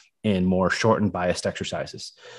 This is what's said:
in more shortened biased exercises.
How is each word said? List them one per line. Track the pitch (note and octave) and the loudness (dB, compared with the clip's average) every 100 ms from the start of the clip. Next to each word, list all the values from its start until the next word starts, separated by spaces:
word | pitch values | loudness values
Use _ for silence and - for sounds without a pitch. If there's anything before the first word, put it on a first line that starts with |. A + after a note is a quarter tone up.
| - _ | -20 _
in | G#2+ F#2+ F#2 | 0 2 2
more | F#2 F2+ | 2 2
shortened | - A2+ G#2 G#2 | 2 2 4 2
biased | F2 F2+ - G2 | 0 0 0 -4
exercises. | - - E2 C#2 - - - - | -4 -6 -6 -8 -10 -16 -18 -20